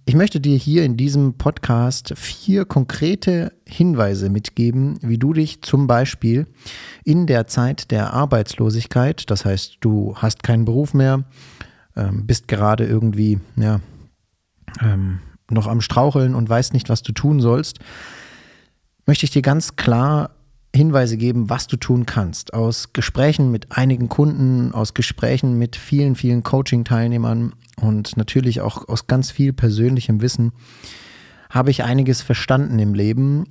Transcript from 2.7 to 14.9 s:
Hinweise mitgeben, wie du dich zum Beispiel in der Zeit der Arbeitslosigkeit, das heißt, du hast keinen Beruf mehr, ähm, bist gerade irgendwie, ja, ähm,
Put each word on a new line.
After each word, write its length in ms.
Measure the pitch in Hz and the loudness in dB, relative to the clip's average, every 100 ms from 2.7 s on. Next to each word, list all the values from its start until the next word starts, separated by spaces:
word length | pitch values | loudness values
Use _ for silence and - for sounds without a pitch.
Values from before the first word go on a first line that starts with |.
| 147 127 - 151 202 - 175 165 - - | 0 -2 -2 -2 0 0 -2 -4 -10 -20
Hinweise 640 | - 175 143 104 98 98 | 0 2 2 0 0 -2
mitgeben, 680 | 101 104 - 120 123 139 147 | -2 -4 -2 0 2 -2 -2
wie 160 | 117 113 | -2 0
du 160 | 135 | 0
dich 300 | 160 156 - | 0 -2 -4
zum 240 | - 139 139 | -2 0 4
Beispiel 600 | 120 131 - 117 120 156 _ - - - - | 2 0 -2 0 0 -2 _ -20 -18 -20 -10
in 220 | - 160 170 | 0 2 4
der 200 | 123 110 | 0 0
Zeit 440 | - 123 - - | 0 -2 -2 -4
der 220 | 110 104 | -2 -2
Arbeitslosigkeit, 1160 | 127 143 123 104 - 110 110 113 123 131 165 - | -2 0 0 0 -2 0 0 -2 0 0 -2 -4
das 160 | 101 101 | -2 0
heißt, 320 | 95 - - | -4 -6 -4
du 340 | 113 107 101 | 0 0 -2
hast 280 | 104 110 - | -2 -4 -4
keinen 240 | - 117 113 | 0 0 2
Beruf 260 | 117 147 | 0 0
mehr, 320 | 139 135 135 135 - - - - _ _ - | 2 2 2 -4 -14 -20 -20 -20 _ _ -6
ähm, 300 | 98 101 104 | -4 -2 -2
bist 220 | 120 - | -2 -2
gerade 360 | 101 104 110 | 0 2 2
irgendwie, 560 | 113 110 113 104 107 104 - - | 2 2 0 0 0 0 -2 -2
ja, 240 | 107 107 - - - _ _ _ _ _ - - | 0 0 -4 -20 -20 _ _ _ _ _ -18 -2
ähm, 380 | 110 | 0